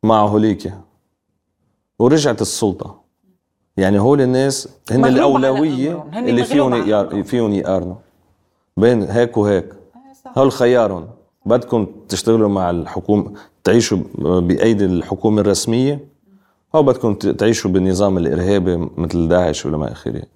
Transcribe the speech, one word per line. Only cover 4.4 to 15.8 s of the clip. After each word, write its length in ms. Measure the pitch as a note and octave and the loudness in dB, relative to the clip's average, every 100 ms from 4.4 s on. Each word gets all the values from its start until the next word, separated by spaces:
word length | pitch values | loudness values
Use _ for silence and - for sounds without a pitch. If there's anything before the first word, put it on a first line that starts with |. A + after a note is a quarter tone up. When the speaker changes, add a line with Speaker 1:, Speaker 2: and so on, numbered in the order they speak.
| C#3 C3 - - - | 0 -2 -10 -18 -4
Speaker 1:
هن 100 | A#2+ | 0
Speaker 2:
مغلوب 340 | C3+ B2+ E3+ C3+ | 2 4 4 4
على 140 | C3+ | 2
Speaker 1:
الأولوية 420 | C3+ D#3 C3 C#3+ | 0 -2 -2 -4
Speaker 2:
أمرهم. 180 | E3+ D3+ | -6 -10
هن 140 | F3+ B3 | -8 -2
Speaker 1:
اللي 140 | A#2+ | 0
Speaker 2:
مغلوب 60 | A#2 | 0
Speaker 1:
فيهم 260 | C#3+ C3 | 2 2
Speaker 2:
على 160 | A#2+ F#2+ | 0 0
Speaker 1:
يقار-، 160 | G#2 G2 | 0 0
Speaker 2:
أمرهم. 180 | G2+ | -4
Speaker 1:
فيهم 300 | F#2+ B2+ A2+ | -4 -2 0
يقارنوا 420 | G2+ D#2 F#2+ F2+ F2+ _ _ _ _ _ _ _ - | 0 0 -2 -4 -12 _ _ _ _ _ _ _ 2
بين 260 | A2 A#2+ | 2 4
هيك 340 | F#2+ A2 A#2+ A#2 | 0 0 0 2
وهيك. 280 | G#2 G2 D#2+ - _ - | 2 0 -2 -14 _ -20
Speaker 2:
آه، 180 | - - - | -20 -20 -8
صح. 120 | - | 0
Speaker 1:
هول 140 | C3 | 0
خيارهم. 560 | - A#2+ B2 A2 F#2 E2 - _ _ G2+ | 2 2 4 2 -2 -10 -20 _ _ 0
بدكم 420 | A#2+ B2+ A#2 G2 - - | 0 0 -2 -2 -8 -8
تشتغلوا 400 | G2 - A2+ G#2+ | -4 0 2 2
مع 200 | G2 F2+ | 0 -2
الحكومة، 640 | F2 E2 - - G#2 F#2 G2+ - _ | -4 -6 -10 -2 -2 -2 -10 -20 _
تعيشوا 340 | - A2 A2+ G2 - - C#2+ F2+ | 2 2 2 -2 -4 -6 0 0
بأيدي 460 | F2 - A#2 G#2+ G2 | 2 2 2 2 0
الحكومة 560 | F2+ - F#2+ A2+ G#2+ | 0 -2 -2 0 2
الرسمية، 640 | G2+ G2 - A#2 | 2 0 0 0